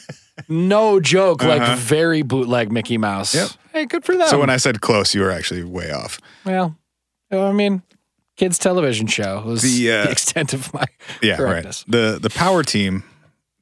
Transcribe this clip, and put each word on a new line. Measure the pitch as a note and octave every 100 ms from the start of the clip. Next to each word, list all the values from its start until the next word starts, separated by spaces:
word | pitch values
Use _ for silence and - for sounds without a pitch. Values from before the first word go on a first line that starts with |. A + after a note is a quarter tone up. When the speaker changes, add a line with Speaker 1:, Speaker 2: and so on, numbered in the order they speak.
| - - _ - -
Speaker 1:
No | D#3+ F3+ G#3 A3 G3
joke, | C#3+ F#3 F#3+ D3+
like, | D#3 D3+
Speaker 2:
Uh-huh. | A#2+ B2
Speaker 1:
very | A#2 D3+ E3 D#3
bootleg | C#3 C3 A#2+ B2 G#2+
Mickey | A2+ G#2+ A#2
Mouse. | G#2 G2 G2
Speaker 2:
Yep. | D3+ G3+ - _
Speaker 1:
Hey, | D#4+ D4
good | F4
for | - F#4
them. | D#4+
Speaker 2:
So | D3+
when | C#3
I | B2+
said | C3+ A2+
close, | - A2 F#2+
you | G2+
were | F#2+
actually | F2 - F2+
way | F2 F2+ E2+
off. | C#2+ G#1+ - - - F#3+
Speaker 1:
Well, | F#3 F3 D#3 _ _ _ _ -
I | F#3+ G3
mean, | G#3 G3+ F#3+ - _ _ _ _ -
kids' | F#3 F3
television | F#3+ F3+ D3 A2 A2
show | G#2+ G2+ G2
was | A2 A#2
Speaker 2:
The, | B2+ B2 A#2
uh, | A2
Speaker 1:
the | G2+
extent | - - - D3+
of | C3+ -
my | D3 - _ - -
Speaker 2:
yeah, | A2
right. | F#2+
Speaker 1:
correctness. | C3 E2+ E2+ - -
Speaker 2:
The, | A#2 A2 G2
the | G#2
power | - F3 F#3
team. | C#3 G#2 G2 F#2+ - _ _ _ _ _